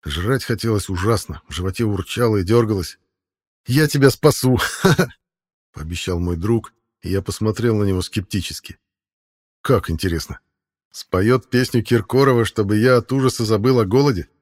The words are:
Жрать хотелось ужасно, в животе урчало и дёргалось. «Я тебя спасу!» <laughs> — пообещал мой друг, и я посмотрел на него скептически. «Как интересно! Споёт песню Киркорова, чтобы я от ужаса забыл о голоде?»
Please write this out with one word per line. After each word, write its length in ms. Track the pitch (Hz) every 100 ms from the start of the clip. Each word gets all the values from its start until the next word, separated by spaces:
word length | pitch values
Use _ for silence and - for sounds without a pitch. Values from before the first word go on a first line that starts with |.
| 76
Жрать 380 | 73 95 131
хотелось 460 | - 117 113 104 -
ужасно, 520 | 92 98 113 - 76 _
в 60 |
животе 320 | - 92 95 113
урчало 520 | 98 92 - 120 107
и 60 |
дёргалось. 560 | 90 117 110 101 82 - _ _ _ _ _ _ -
«Я 220 | 131 151
тебя 220 | 147 135
спасу!» 500 | - 147 127 131 127 - -
<laughs> — 140 | 190 156 151 - _ _ _ _ _
пообещал 460 | - 78 85 - 87
мой 160 | 87 85
друг, 380 | 95 117 - _ _ _
и 80 | 87
я 120 | 95
посмотрел 560 | 95 98 107 107 117 110
на 60 |
него 180 | 101 92
скептически. 760 | 90 - 92 101 - - - - _ _ _ _ _ _ _ _
«Как 280 | - 127 -
интересно! 500 | 82 95 82 - 76 _ _ _ _ _
Споёт 580 | - - 90 104 127 -
песню 340 | 123 127 120
Киркорова, 600 | 104 120 98 127 139 123
чтобы 340 | 113 - 101 107
я 200 | 123 123
от 140 | -
ужаса 320 | 135 131 - 110
забыл 340 | 107 117 127
о 60 | 104
голоде?» 440 | 117 143 101 - _